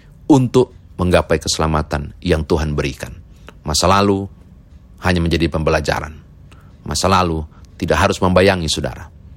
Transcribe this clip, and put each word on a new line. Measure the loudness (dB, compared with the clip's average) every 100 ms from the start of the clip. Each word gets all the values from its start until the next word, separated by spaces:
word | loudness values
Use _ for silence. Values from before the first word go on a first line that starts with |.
| -20 -14 2
untuk | 2 4 2 0 -4 -18 -4
menggapai | 2 2 2 -2
keselamatan | -2 -2 0 -2 -2 -6 -6 -8
yang | -2 -2 0
Tuhan | 0 0
berikan. | -2 -4 -6 -12 -14 -20 -20 -20 -14 -6
Masa | 0
lalu | 2 4 2 0 -4 -12 -20 -20 -20 -20 -20 -6
hanya | -2 0
menjadi | 2 0 0
pembelajaran. | 0 0 0 -2 -4 -6 -14 -20 -20 -20 -20 -20 -16 -8
Masa | -2
lalu | 2 2 2 -2 -8 -16 -20 -8
tidak | -2 2
harus | 2 2
membayangi | 2 4 4 2 -2
saudara, | -4 -6 -10 -18 -20 -20